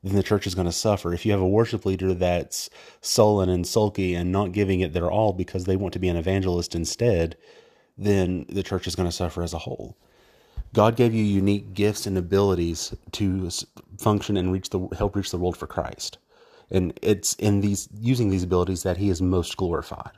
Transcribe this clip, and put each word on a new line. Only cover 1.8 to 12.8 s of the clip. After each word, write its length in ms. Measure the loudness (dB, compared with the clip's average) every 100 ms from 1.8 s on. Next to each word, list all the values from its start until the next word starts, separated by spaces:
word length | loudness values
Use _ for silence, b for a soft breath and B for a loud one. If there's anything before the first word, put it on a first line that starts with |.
| -2
leader 280 | 0 0
that's 560 | 2 2 0 -2 -8 -12 B B B
sullen 480 | -4 4 6 6 4
and 160 | 2 0
sulky 480 | 0 0 0 -2 0
and 160 | 0
not 200 | 0 0
giving 300 | 0 2 2
it 100 | 0
their 180 | 0 0
all 220 | 2 0
because 320 | 0 -4 -4
they 140 | 0 0
want 160 | 0
to 60 | -2
be 100 | 0
an 80 | 0
evangelist 580 | 0 0 2 0 -2 -4
instead, 640 | -6 0 2 2 0 -4 b b b b b -6
then 480 | 0 2 2 -2 -4
the 140 | -6
church 240 | -4 -4 -4
is 80 | -2
gonna 160 | -2
suffer 320 | -2 -4 -4
as 100 | -6
a 60 | -6
whole. 360 | -8 -10 -12 -16 B B B B B B B
God 240 | 4 4 6
gave 160 | 2
you 100 | 4
unique 500 | 2 4 2 0 -2
gifts 320 | -2 0 0 -2
and 120 | -4
abilities 760 | 2 2 4 2 0 -2